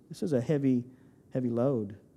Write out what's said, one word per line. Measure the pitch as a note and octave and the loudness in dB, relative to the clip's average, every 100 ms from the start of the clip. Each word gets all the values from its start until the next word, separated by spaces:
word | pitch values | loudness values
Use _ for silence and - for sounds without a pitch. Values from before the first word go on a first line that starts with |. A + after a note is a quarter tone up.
| - | -20
this | - | -8
is | G3+ | 0
a | C3+ | 0
heavy, | A#2+ D3 C#3 B2 A#2+ - - _ - | 2 2 2 2 -2 -16 -20 _ -6
heavy | C3+ B2 | -4 -2
load. | A#2 B2+ B2+ G#2 G#2 - | 0 0 0 -4 -10 -20